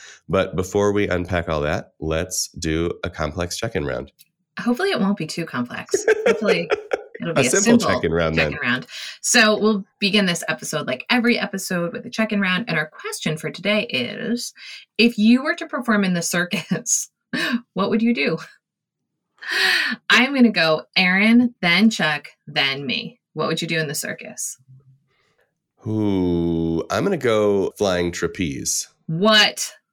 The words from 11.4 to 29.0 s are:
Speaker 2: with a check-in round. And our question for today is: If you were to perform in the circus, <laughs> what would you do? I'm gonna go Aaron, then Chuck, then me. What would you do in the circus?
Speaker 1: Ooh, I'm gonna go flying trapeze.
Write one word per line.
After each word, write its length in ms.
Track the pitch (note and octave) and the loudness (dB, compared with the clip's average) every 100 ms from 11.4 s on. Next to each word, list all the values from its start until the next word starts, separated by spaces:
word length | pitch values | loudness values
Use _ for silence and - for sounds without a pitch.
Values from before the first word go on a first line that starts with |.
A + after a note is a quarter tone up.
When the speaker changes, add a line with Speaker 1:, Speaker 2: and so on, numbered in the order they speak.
| - F#3+ - F3+ E3+ | -2 -6 -4 -4 -4
Speaker 2:
with 120 | E3 - | -6 -10
a 40 | |
check-in 320 | - G#3+ G3+ | -4 -2 0
round. 240 | F#3+ F3+ A#3+ | 0 0 -2
And 100 | D#3+ | -2
our 100 | D#3 | -4
question 480 | - G#4+ A4+ E3+ D#3 | -8 -12 -6 -4 -4
for 120 | D#3 | -6
today 340 | - G3 G#3 | -6 -2 0
is: 680 | - B2+ A#2 G#2 D3 A#3+ - - - - - - | 0 -4 -4 -6 -4 -4 -6 -12 -18 -20 -12 2
If 200 | A#3 A#3 | 4 6
you 240 | G#3+ B3 | 6 6
were 140 | D4+ E4 | 4 -4
to 120 | D#4+ | -6
perform 360 | C#4 A#3+ G#3 | -6 0 2
in 120 | F#3+ F3 | 2 0
the 60 | |
circus, 880 | - F3 F3 E3+ - F3+ - - - _ _ - | 0 -2 -2 -4 -4 -4 -2 -4 -4 _ _ -6
<laughs> 340 | - A#3 - | -2 -4 -4
what 160 | F3+ G3+ | -2 0
would 120 | A3 | 2
you 120 | A#3 | 2
do? 240 | A#3+ C#4 D#3+ - - _ _ _ _ _ _ _ _ - - - - - A#3 - | 2 0 -2 -6 -20 _ _ _ _ _ _ _ _ -6 0 2 2 0 -4 2
I'm 240 | G#3 B3+ | 4 4
gonna 160 | C#4 A#3 | 6 6
go 360 | F#3 D#3+ D#3 - - | 6 2 2 0 0
Aaron, 580 | F#3 F#3+ G#3+ A#3+ B3 - | 2 4 6 6 4 0
then 300 | F3 F3 A3 | 0 4 4
Chuck, 380 | A3 D#3 D3 - - - | 4 0 -2 -8 -20 -8
then 360 | D3 C#3 C#3 C#3 | -2 -2 -2 -4
me. 320 | - - - _ | -6 -6 -14 _
What 140 | D3+ - | -6 -2
would 140 | E3 | -2
you 60 | E3 | -2
do 100 | E3 | -2
in 100 | D3+ | -2
the 60 | |
circus? 640 | D3 - - - - - - _ - _ _ _ _ _ _ _ _ _ _ G#2+ | -4 -6 -10 -12 -10 -10 -12 _ -20 _ _ _ _ _ _ _ _ _ _ -4
Speaker 1:
Ooh, 960 | G#2+ G#2 F#2+ F2+ E2+ E2+ E2 E2 E2 - | 0 2 2 2 2 0 0 0 -2 -2
I'm 140 | G2+ | -2
gonna 140 | F3+ F3 | 0 0
go 540 | A#2+ G#2+ G#2 G2+ F#2 - | 2 2 4 2 0 0
flying 340 | G2+ F2+ F2 | 0 0 -2
trapeze. 760 | F2 E2+ - E2+ C#2 - - - _ | -2 -6 -4 -4 -4 -6 -6 -8 _